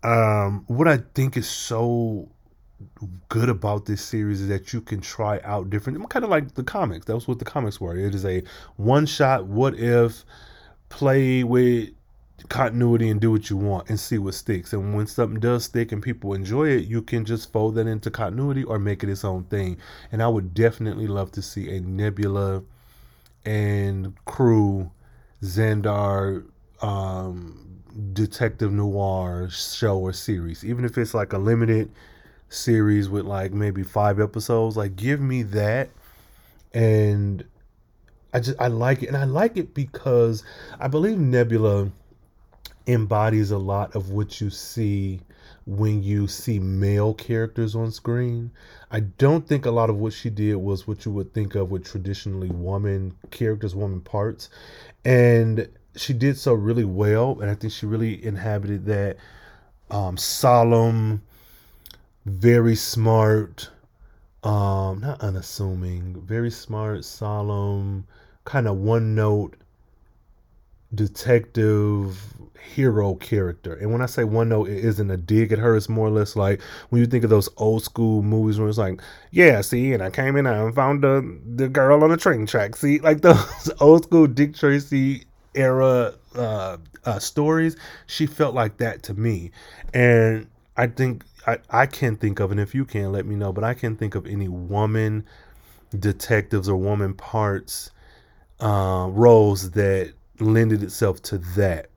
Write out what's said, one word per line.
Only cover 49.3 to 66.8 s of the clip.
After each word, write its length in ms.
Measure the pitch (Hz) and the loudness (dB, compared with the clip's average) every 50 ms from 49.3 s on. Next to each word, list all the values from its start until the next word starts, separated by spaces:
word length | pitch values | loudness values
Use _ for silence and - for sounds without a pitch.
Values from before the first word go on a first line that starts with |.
| 156 165 - | 4 2 2
think 200 | - 151 143 135 | 0 -2 0 0
a 60 | 127 | 0
lot 180 | 117 117 113 110 | 0 2 2 2
of 80 | 110 101 | 0 0
what 160 | 107 110 107 | -2 -4 -6
she 160 | - - 117 | -6 -8 -6
did 260 | 107 101 104 104 104 | -4 -2 0 0 0
was 320 | 98 92 98 98 92 - - | 0 -2 -2 -4 -4 -4 -8
what 160 | 107 - - | -8 -8 -6
you 80 | 113 | -6
would 220 | 101 101 95 - _ | -6 -6 -6 -6 _
think 220 | 110 104 98 - | -6 -6 -4 -2
of 140 | 101 98 90 | -2 -2 -2
with 140 | 98 92 90 | -4 -6 -8
traditionally 640 | - - 101 92 98 98 - - 104 98 95 95 92 | -8 -10 -8 -6 -6 -8 -6 -6 -8 -6 -6 -6 -6
woman 640 | 90 87 87 90 98 98 101 104 98 98 95 92 90 - _ - | -6 -6 -4 -4 -4 -2 -2 -2 -2 -2 -4 -6 -10 -12 _ -20
characters, 440 | - - 117 110 107 107 110 104 90 | -10 -4 -2 -2 -2 -2 -4 -6 -6
woman 240 | 95 104 101 95 90 | -4 -6 -4 -6 -8
parts. 500 | 90 - - 104 101 90 90 - - - _ - - - - - - - - _ _ | -10 -8 -4 -4 -4 -4 -4 -8 -16 -20 _ -20 -20 -20 -20 -20 -20 -20 -20 _ _
And 640 | 123 127 123 120 120 120 117 113 113 110 110 - - - - _ _ _ - | 4 4 6 6 6 6 6 4 2 0 -2 -4 -6 -10 -20 _ _ _ -12
she 160 | - - 143 | -6 -4 -2
did 240 | 117 127 139 139 131 | 0 2 0 0 0
so 160 | - 143 120 | 2 2 2
really 320 | 110 101 107 117 120 117 | 2 2 0 2 2 0
well. 520 | 98 92 92 104 104 107 110 120 131 131 - | 0 0 0 2 2 4 4 2 0 0 -2
And 100 | 104 101 | -2 -4
I 40 | 104 | -4
think 180 | - - 110 - | -4 -4 -8 -8
she 120 | - - | -6 -6
really 380 | 104 107 113 113 113 107 90 - | -4 -2 -2 -2 -2 -4 -6 -6
inhabited 600 | 113 101 95 92 110 104 101 98 98 104 98 95 | -6 -6 -4 -4 -4 -4 -4 -2 -4 -6 -4 -2
that, 320 | 101 107 101 101 101 - - - - - - - - - - _ _ _ _ _ _ | -2 -2 0 0 -2 -4 -8 -14 -20 -20 -20 -20 -20 -20 -20 _ _ _ _ _ _
um, 240 | - 104 98 92 90 | -4 -4 -4 -4 -4
solemn, 1080 | 92 - - - - - 131 123 120 117 117 117 117 113 117 113 113 110 107 110 107 - - _ - _ _ - - _ _ _ - _ - - - _ _ _ _ _ | -6 -6 -6 -4 0 2 4 6 6 6 6 4 4 4 4 2 0 0 0 -2 -4 -6 -10 _ -20 _ _ -20 -20 _ _ _ -20 _ -20 -20 -20 _ _ _ _ _
very 500 | 104 98 92 98 117 120 120 117 117 113 | -8 -6 2 4 6 6 6 6 4 2
smart, 920 | 107 - - - 120 113 113 113 110 110 110 110 107 104 92 - - - - - _ _ _ _ _ - - _ _ _ _ _ _ - | 2 -2 -4 -2 0 2 4 4 4 4 4 4 2 0 -4 -10 -16 -18 -18 -18 _ _ _ _ _ -20 -20 _ _ _ _ _ _ -4
um, 580 | 107 107 104 101 98 98 98 95 95 95 98 | -2 0 0 2 0 0 0 -2 -4 -4 -6
not 180 | 107 139 143 - | -6 -8 -8 -4
unassuming, 1040 | - 104 95 95 92 - - - 101 95 95 90 90 90 90 90 90 92 90 90 | -6 -4 -4 -6 -8 -10 -8 -6 -6 -4 -4 -6 -6 -6 -6 -8 -8 -10 -10 -12
very 300 | - 87 107 117 117 120 | -10 -6 -4 -4 -4 -4
smart, 520 | 117 - - - 110 107 | -6 -8 -12 -10 -8 -6